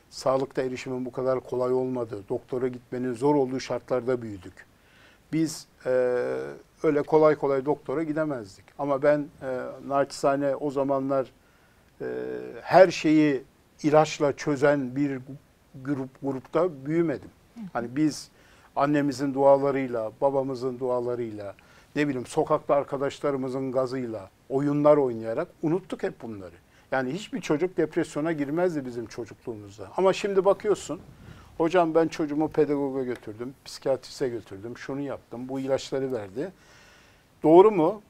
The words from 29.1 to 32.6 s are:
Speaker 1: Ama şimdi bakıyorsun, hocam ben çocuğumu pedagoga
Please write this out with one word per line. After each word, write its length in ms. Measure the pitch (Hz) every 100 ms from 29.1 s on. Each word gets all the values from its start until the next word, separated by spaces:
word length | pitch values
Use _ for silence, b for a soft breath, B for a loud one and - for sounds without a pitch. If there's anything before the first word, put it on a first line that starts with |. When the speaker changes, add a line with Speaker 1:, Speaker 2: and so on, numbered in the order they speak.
| - 110 - - 107 101 101 95 -
Speaker 1:
Ama 160 | 196
şimdi 320 | 185 208 196 190
bakıyorsun, 560 | 196 214 180 - 147 - b b b b -
hocam 380 | 160 180 165 160
ben 120 | 160
çocuğumu 420 | - 151 147 156
pedagoga 540 | 156